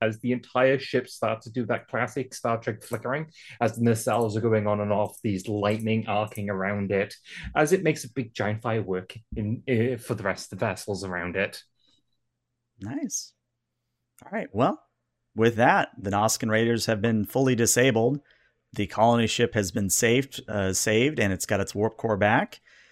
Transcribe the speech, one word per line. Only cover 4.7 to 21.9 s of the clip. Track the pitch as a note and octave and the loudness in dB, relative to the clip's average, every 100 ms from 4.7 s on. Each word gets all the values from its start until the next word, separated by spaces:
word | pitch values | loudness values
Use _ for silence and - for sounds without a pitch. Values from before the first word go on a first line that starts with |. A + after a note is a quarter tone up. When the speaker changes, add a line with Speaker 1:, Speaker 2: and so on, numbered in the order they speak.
| G#2 | 0
Speaker 1:
and | G#2 | 0
off, | G#2 G2+ - | 0 0 -4
these | A2 F#2 A2+ | -4 -4 -2
lightning | G#2 G2+ A2 A2 A2 A2 | -2 0 0 0 -2 0
arcing | G#2 G#2+ - G2+ | -2 -2 -6 -6
around | F#2+ F#2+ G#2 G2 | -4 -2 -2 0
it, | G2 G2+ - - - - - | 0 -2 -6 -18 -14 -4 0
as | D3+ | 2
it | F#3+ | 2
makes | D#3 D3+ | 2 -2
a | B2+ | -4
big | - A#2 | -8 -8
giant | - G#2 G#2+ | -4 -4 -2
firework | A#2 A2+ F#2 F#2 F#2 A2 - A#2 | -2 -2 -2 -4 -6 -16 -12 -8
in, | G#2 A2+ - | -4 -4 -2
eh, | A#2 A#2+ A#2+ | 0 0 -2
for | - A#2 | -6 -4
the | |
rest | F#2+ F#2 - | -4 -4 -8
of | G2 | -6
the | A2+ | -4
vessels | F#2 - F#2+ | -4 -6 -6
around | F#2+ F2+ F2 F#2+ | -4 -6 -4 -2
it. | G2+ - - _ _ _ _ _ _ _ _ _ _ _ | -4 -4 -18 _ _ _ _ _ _ _ _ _ _ _
Speaker 2:
Nice. | G2+ C#4 C#4 - - _ _ _ _ _ _ _ _ _ | -10 -6 -6 -8 -10 _ _ _ _ _ _ _ _ _
All | - | -10
right, | G#3 - | -8 -6
well, | G2+ D3 D#4 _ _ _ _ _ - | -2 0 -2 _ _ _ _ _ 2
with | A2+ G#2+ | 2 4
that, | C3 F#3+ - - | 4 4 0 -6
the | G2+ | -2
Noskin | G2+ A2 - A2+ | 2 2 0 0
Raiders | A2 A#2 A#2 - | 2 2 0 0
have | A2 | 0
been | A#2 A2 G2+ | 2 0 0
fully | C3 C3+ A#2 | 2 2 4
disabled. | A#2 A#2+ C3 A#2 A#2 C#3+ - _ _ _ _ | 4 4 4 4 2 0 -6 _ _ _ _
The | - G2+ | -6 -4
colony | - A2+ A#2 A2+ | 4 4 6 2
ship | - A#2+ | 2 2
has | A2+ F#2+ | 2 0
been | A2+ G2 | 0 0
saved, | - A#2 B2 C3+ - - | 2 4 4 2 -8 -8
uh, | G#2+ F#2+ | -2 0
saved, | F#2 - A2 C3+ D3 | 0 2 4 4 2
and | G#2 | 0
it's | F#2 - | 0 -2
got | G2 | -2
its | F#2+ G2+ | -2 0
warp | A2 | -2